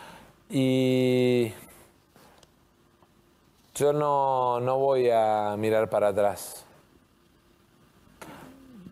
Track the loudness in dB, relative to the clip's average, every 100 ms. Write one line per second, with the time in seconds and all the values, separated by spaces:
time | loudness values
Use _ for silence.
0 | -20 -20 -20 -20 -8 -2 0 0 0 0
1 | 2 2 2 0 -2 -6 -20 -20 -20 _
2 | _ -20 -20 -20 -20 _ _ _ _ _
3 | _ _ _ _ _ _ _ -2 0 2
4 | 2 2 2 2 0 0 0 0 2 2
5 | 2 4 2 2 -2 -2 0 0 0 0
6 | 0 2 0 -2 -10 -18 -20 -20 _ _
7 | _ _ _ _ _ _ _ _ _ _
8 | _ -20 -20 -20 -20 -20 -20 -20 -20